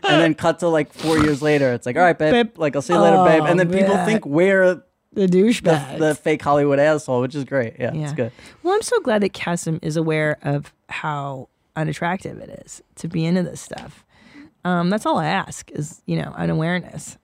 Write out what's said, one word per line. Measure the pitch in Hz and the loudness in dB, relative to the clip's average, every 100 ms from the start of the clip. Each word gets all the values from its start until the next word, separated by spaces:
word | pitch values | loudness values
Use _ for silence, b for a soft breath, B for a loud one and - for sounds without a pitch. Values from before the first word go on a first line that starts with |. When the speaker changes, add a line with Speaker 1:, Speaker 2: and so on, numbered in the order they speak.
Speaker 1:
And | 403 349 | 2 4
then | 165 151 | 2 2
cut | 170 160 | -2 0
to, | 175 | 0
like, | 160 147 | 0 -2
four | - 156 160 | -4 0 2
years | 151 143 | 2 0
later, | 151 147 135 | 2 2 2
it's | 120 - | 0 -4
like, | 127 | 2
"All | |
right, | 175 156 | 2 4
babe. | 156 | 2
Speaker 2:
Babe. | 233 226 - | 2 0 -2
Speaker 1:
Like, | 156 143 | -2 -2
I'll | |
see | - | 0
you | 175 | 4
later, | 170 165 | 6 6
babe." | 180 160 156 | 6 6 4
And | 175 | 2
then | 175 | 2
Speaker 2:
Oh, | 185 | 2
Speaker 1:
people | 196 196 | 2 2
Speaker 2:
man. | 175 | 0
Speaker 1:
think | 220 147 | -2 0
we're | 147 185 190 185 180 | 2 4 4 4 2
Speaker 2:
The | _ _ _ | _ _ _
Speaker 1:
the, | - 190 | -2 2
Speaker 2:
douchebags. | 180 214 226 175 156 139 - | 4 2 0 2 0 0 -2
Speaker 1:
the | 156 147 | -2 0
fake | - 151 | -2 -2
Hollywood | 147 147 143 139 | 2 2 2 2
asshole, | 147 151 - 123 | 2 2 0 -2
which | 131 | -2
is | 156 131 | -6 -4
great. | 139 113 - | -4 -4 -6
Yeah, | 123 | -6
it's | 156 | -4
Speaker 2:
Yeah. | 151 | -6
Speaker 1:
good. | 147 - B B B | -4 -6 B B B
Speaker 2:
Well, | 339 415 | -2 -2
I'm | |
so | - 480 | 0 -2
glad | 294 214 | 0 0
that | 196 | 0
Kasim | - - 170 - 160 | -4 -6 -4 -4 -6
is | - 156 | -4 -4
aware | 160 156 151 147 | -2 0 -2 -2
of | 143 143 - _ _ | -4 -4 -6 _ _
how | - 156 147 139 131 - _ _ - | -10 -8 -8 -8 -12 -16 _ _ -6
unattractive | 156 151 170 190 - - | -6 -4 -6 -6 -8 -14
it | - - - | -18 -20 -20
is | - _ - | -20 _ -14
to | 165 | -8
be | 165 | -4
into | 165 185 | 0 0
this | 175 - | -2 -8
stuff. | - - - - _ B B B 285 _ 180 | -14 -14 -16 -20 _ B B B -20 _ -4
Um, | 175 175 | 0 0
that's | 214 320 | -2 -2
all | 285 | -2
I | 156 | -2
ask | 190 - - - | -4 -6 -12 -12
is, | 285 151 - - | -10 -10 -12 -6
you | 165 | -6
know, | 147 - | -6 -6
an | 170 | -4
awareness. | 160 160 180 - 156 - - | -2 -2 -4 -6 -10 -16 -20